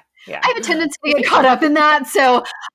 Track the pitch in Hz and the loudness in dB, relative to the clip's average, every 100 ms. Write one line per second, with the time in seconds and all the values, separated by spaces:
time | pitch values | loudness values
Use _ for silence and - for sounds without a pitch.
0 | _ _ - - - 466 - 320 311 - | _ _ -14 -4 -4 -2 -4 -4 -4 -6
1 | 302 294 - - 262 247 311 302 302 302 | -2 -2 2 2 4 2 2 2 2 0
2 | 254 - 262 247 - - - | 0 2 2 2 -2 -12 -8